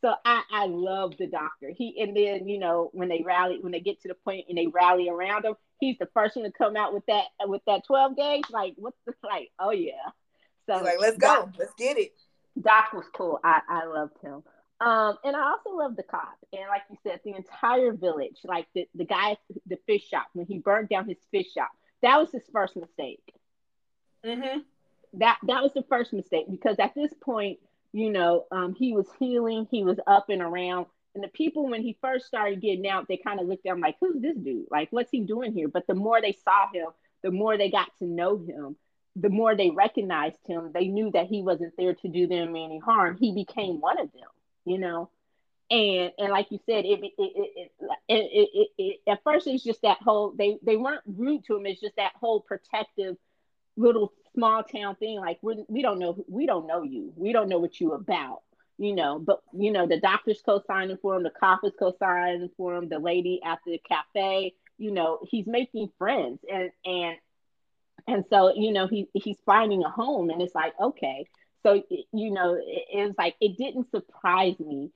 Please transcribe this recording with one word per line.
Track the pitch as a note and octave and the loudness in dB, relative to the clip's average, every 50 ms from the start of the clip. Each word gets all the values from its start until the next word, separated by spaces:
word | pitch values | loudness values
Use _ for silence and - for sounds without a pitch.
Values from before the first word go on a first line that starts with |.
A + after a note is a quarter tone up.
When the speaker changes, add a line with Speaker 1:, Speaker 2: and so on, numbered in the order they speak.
Speaker 1:
so | - A#3+ - - _ | 2 0 0 2 _
I, | A#3 A#3+ A#3 - _ | 2 2 2 2 _
I | G#3+ G#3+ G#3 | -2 -2 0
love | G3 F3 F3 F3+ F#3+ F#3+ G3 G3 F#3 D#3 - | 0 -2 -2 -2 -2 -2 -2 -4 -6 -6 -8
the | F#3+ | -10
doctor. | - - D#3+ D3+ D3+ - _ C#3 C3+ - | -8 -6 -6 -8 -8 -10 _ -14 -14 -10
He, | - B3 A#3 - - | -8 -8 -8 -6 -6
and | A3 G3+ G3+ | -6 -2 2
then, | G#3 G#3 G3+ G3+ F#3+ F#3 G3 | 2 2 2 0 -4 -4 -6
you | G3+ G3+ | -6 -4
know, | F#3+ E3+ E3+ E3+ E3+ - - | 0 0 0 0 0 -2 -4
when | F#3 F3+ F3+ | -6 -4 -2
they | E3+ E3 E3 | -2 -2 0
rally, | F3+ F3+ F3 F3+ F#3 F3+ F3 | 2 2 2 2 2 0 -4
when | F#3 F3+ F3 | -6 -6 -6
they | E3+ | -4
get | F3 G3 G3+ _ _ | -4 -4 -6 _ _
to | F#3 | -14
the | F#3 | -14
point | _ _ - F#3+ F#3+ - - | _ _ -8 -6 -6 -8 -6
and | F3+ | -2
they | E3+ E3+ E3 | -2 -2 0
rally | D3+ F3 F3+ F3+ F#3 F3+ F3+ F3 | 2 4 6 6 6 4 2 0
around | F3 E3+ F3+ F#3+ G#3 G#3 G#3 | -2 -4 -4 -2 -2 -2 -2
him, | A3 G#3+ _ _ _ _ _ | -4 -4 _ _ _ _ _
he's | - C4+ B3+ - | -2 -2 -2 -4
the | F3+ - _ | -6 -2 _
first | A#3 G#3+ G#3+ - | 2 2 2 0
one | B3+ A3+ | -4 -8
to | - | -8
come | - - C4 G#3 G#3 | -2 0 0 0 2
out | G#3+ G#3+ F#3+ - | 0 -2 -2 -2
with | G3+ - | -4 0
that, | - G#3+ G#3 - - _ _ G#3 | 0 2 2 0 -2 _ _ -4
with | G3+ G3 G3+ _ | -4 -4 -4 _
that | - G3+ F#3 - | 0 0 0 2
twelve | - C#4 C4+ C4+ C4+ C4+ | 2 4 4 4 4 4
gauge. | C#4 C#4+ D4 D4 D4 D4 - | 0 0 0 0 -2 -2 -4
Like, | A3 A3 G3 F#3+ E3 - | -4 -4 -4 -4 -6 -10
what's | G3+ A#3+ - _ _ | -14 -14 -14 _ _
the, | - C4 _ - | -16 -14 _ -8
like, | G3+ G#3 F3 C3 - _ - | -6 -6 -6 -8 -12 _ -4
oh | F#3 G3+ | -2 -2
yeah. | A3 G3+ E3 - - - - - - _ _ _ _ _ _ _ _ _ _ | 0 -2 -2 -4 -6 -10 -12 -14 -14 _ _ _ _ _ _ _ _ _ _
So | - G3+ | -2 -2
Speaker 2:
He's | F#3 F3+ | 0 0
like, | F#3 F3 F3 | 0 0 4
"Let's | G3+ A3 A3 F3+ | 2 2 4 6
Speaker 1:
Doc | C4 D4+ D4+ C4+ F#3 | 6 6 6 6 4
Speaker 2:
go. | - F#3 - | 0 -6 -8
Let's | F3 G3+ - | -8 -8 -6
get | - A#3 C4 C#4+ B3+ | -4 -2 -2 0 0
it." | G3+ - _ _ _ _ _ _ _ _ _ C4 | -2 -4 _ _ _ _ _ _ _ _ _ -2
Speaker 1:
Doc | F3 A3 G#3+ A3 G#3 G#3+ - | 4 6 6 6 6 4 -2
was | F#3 E3 - - | -10 -14 -14 -10
cool. | - F#3+ E3+ D#3 - - | -8 -6 -4 -4 0 2
I, | E3+ D#3+ D#3 - - | 4 4 4 2 0
I | F3 E3+ E3 | -4 -4 -4
loved | E3 D#3+ D#3 D3+ D3+ _ _ | -4 -6 -6 -6 -6 _ _
him. | - D3 C#3+ C#3+ D#3 _ _ _ _ _ _ _ | -16 -16 -16 -16 -18 _ _ _ _ _ _ _
Um, | A3+ A#3 A3+ A3 A3 G#3+ G3+ - - | 2 2 4 4 4 2 0 -2 -4
and | C#4 C#4 | -4 -2
I | D4 D4 C#4 E4 | 0 0 0 0
also | A4 - G#4+ F#4+ | -2 -4 -8 -4
loved | E4+ D4+ C#4 A#3 | -4 -4 -4 -4
the | - - | -8 -10
cop. | - - E3+ D#3+ - - _ - _ - | -6 -6 -6 -6 -8 -14 _ -20 _ -14
And | F#3+ F#3+ G3 | -14 -6 -4
like | G3+ G3 G3 _ | -4 -4 -4 _
you | G#3 - _ | -20 -10 _
said, | G#3 F3 F#3 _ | -8 -8 -8 _
the | G#3+ G3+ | -12 -12
entire | F#3+ F#3+ - - - - A#3 B3 B3+ B3+ B3 A3 | -12 -14 -16 -10 -2 0 2 4 4 4 2 0
village, | F3 F3 F3+ D#3+ D3+ C3+ A#2+ - _ _ | 0 -2 -2 -2 -2 -4 -6 -8 _ _
like | - F3+ E3+ E3 _ _ | -6 -6 -6 -6 _ _
the, | F#3 F3 _ _ | -8 -8 _ _
the | E3 F3 | -8 -4
guy | D3+ G#3 F3+ G3 G#3+ G#3 | -2 0 0 2 0 0
at | - _ _ F#3+ G3+ _ - | -4 _ _ -16 -16 _ -10
the | F#3 - _ | -10 -10 _
fish | - G#3+ G3+ - - | 0 0 0 0 -2
shop, | - D#3+ - - _ | -6 -6 -6 -4 _
when | F3+ F3 | -10 -8
he | E3+ G3+ F3+ | -8 -8 -4
burned | D3+ G3+ G3+ G#3+ A3 G3 | 0 2 2 2 2 0
down | G#3 F#3+ G3 A3+ | -2 -2 -2 -4
his | F3 - _ _ | -10 -12 _ _
fish | - G3 F#3 - - | -2 -2 -2 -2 -4
shop, | - C3 - - _ _ _ _ _ - | -4 -4 -4 -6 _ _ _ _ _ 6
that | A#3+ C4 D4+ | 6 8 8
was | D#4 - - | 6 4 -2
his | B3 - _ - | -10 -12 _ -2
first | A3 G3 - - | -2 -2 -2 -2
mistake. | F#3 D#3+ - _ - D3 B2+ G2 - _ - _ _ _ _ _ _ _ _ _ _ _ _ _ _ _ _ _ _ - | -10 -14 -14 _ -12 -10 -10 -10 -14 _ -20 _ _ _ _ _ _ _ _ _ _ _ _ _ _ _ _ _ _ -10
Speaker 2:
Mm-hmm. | A3+ A#3+ B3 C4+ C4 C4 D4+ D4 _ _ _ _ _ _ _ _ _ - F#3 | -8 -8 -6 -6 -6 -6 -6 -8 _ _ _ _ _ _ _ _ _ -4 4
Speaker 1:
That, | A3 A3+ A3 - - | 4 4 4 4 2
that | G3 A#3+ B3+ C4+ | 0 0 2 2
was | C#4 - | 0 0
the | C#4 B3 _ | 0 -2 _
first | C4+ A#3+ A#3+ - - | 0 0 0 -2 -4
mistake, | G3 - _ - D#3+ D#3 - | -6 -6 _ -2 -2 -2 -2
because | F#3+ - - A3+ G#3+ - | -8 -2 0 0 2 2
at | - - - | 0 0 0
this | C#4+ D4 D4+ - _ - | -2 -4 -4 -4 _ -6
point, | - A#3+ A3 G3+ G3+ F#3 - _ _ _ _ _ _ - | -4 -4 -2 -2 -4 -6 -10 _ _ _ _ _ _ -4
you | G#3+ A3 G#3+ | -2 -2 0
know, | G#3 F#3+ F3 E3+ E3+ E3+ - - | 2 2 4 4 4 2 2 -2
um, | - F#3 F3+ F#3 F#3+ | -4 -4 -4 -4 -2
he | - B3+ B3+ A3+ | -2 -2 0 2
was | G#3 G3 - - - | 0 -2 -2 -4 -4
healing, | C4+ B3+ B3 A#3+ A#3 A3+ A3+ A3 A3 G#3+ | -4 0 0 0 0 0 -2 -2 -4 -2
he | - A#3 G3+ | -2 0 2
was | F#3 - G3+ - | 2 0 0 4
up | - G3+ G3+ - - | 6 6 6 6 4
and | G#3 F#3 F3 | -2 -2 -2
around. | E3+ E3+ F3+ F3+ F3+ F3+ F3+ F3+ - _ _ _ _ _ | -4 -4 -4 -4 -2 -4 -4 -6 -8 _ _ _ _ _
And | G3+ G3 | -12 -12
the | F#3+ | -12
people, | _ - D#4 E4 - D4+ D4 C4+ | _ -2 -2 0 0 -2 -2 -2
when | A#3 A3+ A3+ | -2 -4 -4
he | A#3+ G#3+ _ - | -6 -6 _ -4
first | C4 C4 B3+ B3+ | -2 -2 -2 -4
started | - - A3+ G#3 G3+ G3+ F#3+ | -4 -4 -2 0 0 -2 -2
getting | F3+ G#3+ F#3+ F#3 F#3+ G3 | 0 -2 -2 0 0 -2
out, | G3 F#3+ - - | -2 -2 -2 -4
they | F#3+ | -6
kinda | F#3 - A3 G#3 G3 F3+ | -4 -4 -6 -4 -4 -4
looked | F3 F#3+ F#3 _ | -4 -4 -4 _
at | F#3 F3+ | -4 -4
him | F3 | 0
like, | E3+ G3 - _ | 0 -2 -2 _
"Who's | - F#4 E4+ C#4 | -2 -2 -2 -2
this | A3+ D4 E4+ | -2 -4 -4
dude? | B3 F3+ C#3 B2+ A2 - - | -4 -4 -6 -6 -6 -6 -4
Like, | - D3+ D#3 - - | -2 -2 -2 -2 -2
what's | A#3+ B3 - | -4 -4 -2
he | - B3+ | -2 -4
doing | G#3+ F3 G#3 A#3 B3+ A3+ G#3+ | -2 -2 -4 -4 -4 -4 -4
here?" | F#3 D#3 D3+ | -2 -4 -2
But | - F3+ - | -2 -4 -2
the | - A#3 | -2 -2
more | F#3 G3+ A3 A#3 A3+ | 0 2 4 4 4
they | A3 G#3 G3 _ _ | 4 2 -4 _ _
saw | - F#3+ G3+ G3 G3 G3+ | 4 4 4 4 2 -2
him, | F3+ E3 E3 E3 _ _ _ _ _ - | -6 -8 -8 -10 _ _ _ _ _ -4
the | F#3+ F3+ | -4 -2
more | F#3+ G#3 A3 A3 | 0 2 2 2
they | G#3 G3+ G3 | 2 2 2
got | - G3+ F3+ - _ _ | 2 0 -2 -2 _ _
to | G3 | -6
know | F3 E3+ E3+ F3 F#3 G#3 G#3 | -6 -2 -2 0 0 0 -2
him, | E3+ E3 D3 D3 D3 C#3 D3 _ _ _ _ _ _ _ _ | -4 -10 -12 -12 -12 -12 -14 _ _ _ _ _ _ _ _
the | G3 E3 G#3 | 0 0 2
more | F#3 G#3 A3+ A3+ A3 | 2 4 4 4 4
they | G3+ G3 F3+ | 6 4 2
recognized | D#3 E3+ G3+ A3+ - - G#3 F#3+ F3 D3+ D3+ D#3+ - _ _ | 6 4 2 4 4 -2 -2 -2 -2 -2 -2 -2 -4 _ _
him, | - F3+ E3+ E3 E3 D3+ | -8 -6 -6 -6 -6 -2
they | F3 F3+ | -2 -2
knew | F#3+ G3 G#3 A3 G#3+ | 0 0 0 -2 2
that | F#3 F3 E3 | 2 2 2
he | F#3 G#3+ G#3 F#3+ | 2 -2 -4 0
wasn't | F3+ F3+ D#3+ E3+ E3 - | 0 0 0 -2 -8 -4
there | - F3+ F3+ F3 | -2 0 0 0
to | - - F#3 | 0 -4 -4
do | D#3 F3 F3+ E3+ | 0 2 2 2
them | F3+ F3 E3+ E3 E3 | 2 -2 -2 -4 -6
any | E3 D#3+ D#3+ D#3+ D#3 | -8 -8 -8 -10 -8
harm. | D#3+ A3+ A3+ G#3+ F#3+ E3+ F3+ F3+ | 0 2 4 4 4 2 2 2
He | A#3 A3+ F#3+ | 0 0 2
became | G#3 F#3+ - - - G#3 F#3+ F3 D3+ | -2 -6 -6 -6 -6 -4 -4 -4 -2
one | D3 F3 A#3+ F4 | 0 0 0 0
of | - D4+ _ | -4 -6 _
them, | - - - _ _ _ _ _ _ _ | -18 -20 -20 _ _ _ _ _ _ _
you | F3 F3+ F#3+ | -4 -2 -2
know? | F#3+ F3 E3+ E3+ E3+ - _ _ _ _ _ _ _ _ _ _ _ _ | -2 -4 -4 -6 -8 -10 _ _ _ _ _ _ _ _ _ _ _ _
And, | A#3 A#3 G#3+ G3+ F#3+ F#3 F3 F3 - | 2 2 4 4 2 0 -2 -2 -4
and | - G3+ G3+ | -4 -2 0
like | G3+ G3 G3+ - G#3 | 0 0 0 -2 -8
you | G3 _ | -10 _
said, | - A#3 G#3+ F#3 | -2 0 0 2
it, | F#3 G3+ G3 - | 2 0 0 0
it, | G3 - - | -10 -4 -4
it, | G3 - - G3 - - - | -4 -4 -2 -4 -6 -6 -6
it, | - - - _ _ | -14 -18 -18 _ _
it, | A3+ - - - _ _ | -8 -8 -8 -8 _ _
it, | G#3+ A3 G#3+ - - G#3 G#3 - - | 0 0 0 2 4 4 4 4 6
it, | G3 G#3+ - _ - | 2 2 2 _ -4
it, | F#3+ F#3+ G3 - _ - | -4 -4 -4 -4 _ -2
at | G3+ G3+ _ | -2 0 _
first | D4+ D4+ D4+ F4+ D4+ | 2 2 2 2 0
it's | C4 C4 - | -4 -2 -2
just | A#3 A3 - - | -4 -6 0 2
that | G#3+ G3 - | 2 2 2
whole, | G#3 A#3 G#3+ G#3 G#3 G3+ - - | 4 2 4 4 2 -2 -2 0
they, | G3+ G#3 G#3 G#3 - | 0 0 0 0 2
they | A#3 A3 | 2 2
weren't | G#3+ B3 C4+ D4 C#4+ - | 2 2 -2 -4 -4 -8
rude | G#3 G3 F3+ A#3 C4+ D4+ C#4+ F#3+ | -12 -8 -4 -2 -2 -2 -2 -2
to | - A3 | -4 -4
him. | G3+ G3+ | -4 -2
It's | G3 F#3+ F#3 | -6 -8 -6
just | - G#3 - | -8 -8 -4
that | - G3+ - - - | -2 -2 -2 -4 -4
whole | - A3+ A3+ G#3+ | -2 0 0 0
protective | G#3+ _ G#3 F#3+ _ _ - G#3+ G#3+ - _ - G3 F#3+ F#3 - _ _ _ _ _ _ _ _ _ _ _ | 0 _ -10 -10 _ _ -6 -6 -6 -6 _ -6 -6 -6 -6 -12 _ _ _ _ _ _ _ _ _ _ _
little | - A3+ A#3 A#3+ A3+ G#3 G3+ _ _ _ _ _ | 4 4 4 6 4 0 -2 _ _ _ _ _
small | - A#3 - A3 A3 G#3+ | 0 2 4 2 2 0
town | - - A3 G#3 G3+ G3 | -4 -8 -8 -6 -6 -6
thing. | _ G#3+ A3 A3 G3+ | _ -8 -6 -6 -6
Like, | F#3+ E3+ E3+ - - | -6 -6 -6 -6 -4
"We're, | G#3+ A3+ G#3+ G#3+ - | -6 -6 -6 -8 -6
we | A3 B3 C#4 | -4 0 0
don't | B3 G3+ F#3 | 0 0 0
know, | F3+ F3 F3 F#3+ G3 - | -2 -4 -4 -4 -8 -8
we | F3+ A3 D4 | -4 -4 -2
don't | E4+ A3 F3 D#3+ D#3+ | 0 -2 -2 -2 -4
know | E3 F3 D#3+ | -4 -4 -4
you. | C#3 C3+ A#2+ - - - | -6 -8 -8 -10 -12 -10
We | D#3+ F3 G#3 A#3 | -6 -4 0 2
don't | A#3 G#3+ G3 | 2 0 2
know | F#3 E3+ | 0 0
what | E3+ E3+ _ - | -2 -2 _ -2
you | F3+ D#3+ D#3 | -2 -2 -2
about," | - G3+ - F#3+ E3 C#3+ B2+ - - _ _ _ _ _ _ _ _ | -2 -4 -4 -4 -4 -4 -8 -12 -16 _ _ _ _ _ _ _ _
you | G3+ G#3 G3+ | -4 -2 -2
know? | F#3 D#3+ C#3+ C#3+ D#3 | 0 0 -2 -2 -4
But, | E3 F3 G3 - _ _ - | 0 0 0 0 _ _ -6
you | F3+ G3+ G#3 G#3+ | -2 0 0 2
know, | G3 F3 | 2 2
the | F3 E3+ - | 2 2 2
doctor's | - G3 F#3+ G#3 - - G#3+ - | 2 2 2 2 0 -2 -2 -2
co-signing | _ - G#3 G3+ - _ G3 F#3+ F#3+ F#3+ F#3 F#3 - | _ 2 2 2 2 _ -4 -2 -2 -4 -6 -4 -4
for | G3+ F#3+ | -2 -2
him, | F#3 F3+ | 0 -2
the | E3 | -4
cop | - - - F#3+ F#3 G3 - | -2 2 4 4 4 4 4
is | G3+ G3 - | -4 -2 0
co-signing | G#3 F#3 F#3 - G3+ F#3 F3+ F3+ F3+ F3+ F3+ F3 F3 F3+ _ | 0 0 0 0 0 2 2 2 2 0 -2 -2 -6 -8 _
for | _ F#3 F3+ F3 | _ -6 -4 -4
him, | F3 F3 E3 | -4 -6 -6
the | E3 D#3 | -6 -4
lady | D3 F3 E3+ F3+ F3+ F3+ F#3 F3+ - | -2 0 0 0 0 0 -2 -4 -2
at | E3 E3 E3+ _ | -4 -6 -6 _
the | F3 E3+ D#3+ _ - | -8 -8 -8 _ -2
cafe, | F3 D#3 D3+ _ _ G#3 F#3+ G3 F#3+ F#3+ F#3+ F#3 _ _ _ - _ _ | -2 -2 -2 _ _ -2 -2 0 0 -2 -2 -4 _ _ _ -20 _ _
you | G#3+ G#3+ G3+ | -8 -4 -2
know, | F#3 E3 D#3+ E3 - - - | 0 0 0 0 -2 -4 -4
he's | - A#3 G3 | -4 -4 -4
making | G#3 A#3 A#3+ C4 - _ A3 G#3+ G3 _ _ | -2 -2 -2 -2 -2 _ -8 -8 -8 _ _
friends. | F3+ G3+ C4 C4+ - B2 B2 - - - | -2 0 0 0 0 -4 -6 -10 -10 -8
And, | G3 F#3+ F#3 F3+ - _ _ | -6 -6 -6 -6 -8 _ _
and, | F#3 F#3 F3+ F3 E3+ E3 E3 _ _ _ _ _ _ _ _ _ _ _ _ _ _ _ - - - | -6 -4 -4 -4 -6 -6 -10 _ _ _ _ _ _ _ _ _ _ _ _ _ _ _ -16 -6 -4
and | B3 G3+ F#3 - | -2 -2 0 4
so, | A3 G3 F#3+ F#3 F#3 | 6 8 8 8 6
you | G#3 G#3 A3 G#3+ | 4 0 0 2
know, | G3 F#3+ F#3+ | 0 0 0
he, | A3 G#3 G3 - _ | -2 -4 -4 -4 _
he's | G3 - G#3 G3+ _ _ | -6 -6 -6 -8 _ _
finding | - G3 G#3+ A3+ G#3+ G3+ F#3+ E3+ | 4 4 4 6 4 2 0 0
a | D3 | -2
home, | - - A3+ C4 D4 A#3 E3+ E3+ | -2 -4 -2 -2 0 0 0 -2
and | D#3+ E3+ F3+ | -2 -2 -4
it's | F3+ _ | -2 _
like, | D#3+ D#3 E3 - - | -2 -2 -2 -2 0
okay. | F#3+ B3 C4+ - - C3+ C3 C3+ D3 _ _ _ _ _ _ _ _ | -2 -2 -2 -2 -6 -6 -6 -6 -12 _ _ _ _ _ _ _ _
So, | G#3+ G3+ G3 F#3+ - | 6 6 6 2 -2
y-, | F4+ - - _ - | -8 -8 -8 _ -6
you | G#3+ G#3 A3 G3 | -4 -2 -2 -2
know, | F#3+ F3+ F3 F3 | 0 2 2 2
it, | E3+ - - - - - - - | 0 -2 -6 -6 -8 -8 -6 -4
it | G3+ G3+ | -2 -2
was | G#3 G3 - | -2 -2 0
like, | F3+ F3 - _ | -2 -2 0 _
it | G#3+ G#3 F#3 | 2 2 2
didn't | F3+ B3 C#4 - B3+ A#3+ - | 0 -6 -4 -4 -6 -6 -4
surprise | - G#3 - _ - - - F#3+ F3+ F#3 F#3+ F#3 E3 - | -4 -8 -8 _ -20 -4 0 2 4 4 4 2 2 -2
me. | D#3+ D3+ D3 C#3 C#3 D3 _ | -6 -8 -6 -8 -8 -10 _